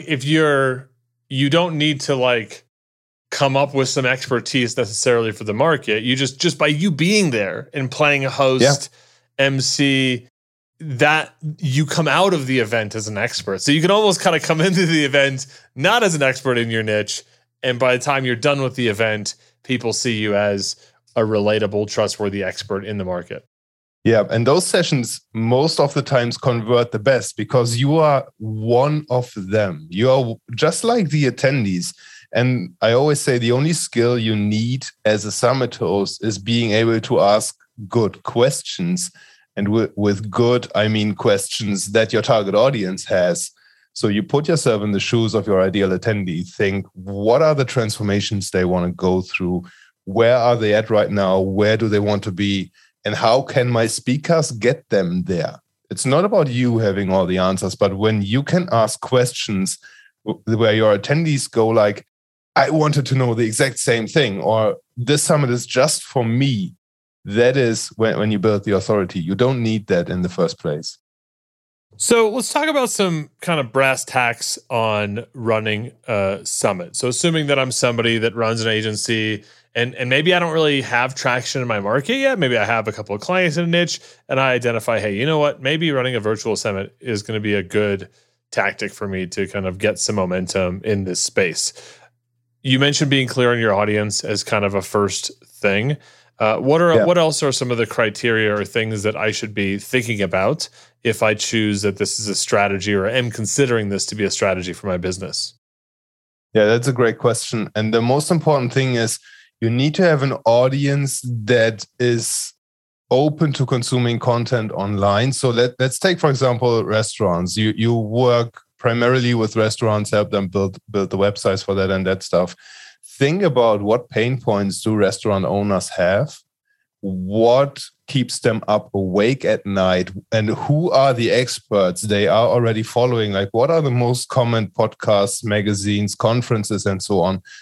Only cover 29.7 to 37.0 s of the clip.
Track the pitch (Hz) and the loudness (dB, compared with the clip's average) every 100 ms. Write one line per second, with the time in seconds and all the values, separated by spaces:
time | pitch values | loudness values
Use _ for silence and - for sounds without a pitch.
29.7 | 78 80 90 127 135 120 110 - 120 151 | -4 -8 0 2 2 0 -6 -10 0 0
30.7 | 175 233 240 156 151 131 120 135 139 101 | 0 0 0 0 0 0 2 0 2 0
31.7 | 90 85 - - - - 110 127 123 90 | -2 -4 -12 -20 -20 -6 0 0 0 -4
32.7 | - 110 120 151 143 - 123 117 127 156 | -2 2 2 2 0 0 0 2 2 0
33.7 | 165 - 117 120 123 110 107 104 110 117 | -2 -2 0 2 2 0 0 0 0 -2
34.7 | 131 - _ 110 107 104 - 120 135 123 | -4 -8 _ 0 0 -2 0 0 2 -2
35.7 | - 85 101 98 - 110 98 101 117 113 | -2 -2 0 -2 -4 -6 -4 -2 0 2
36.7 | 107 113 113 | 2 2 0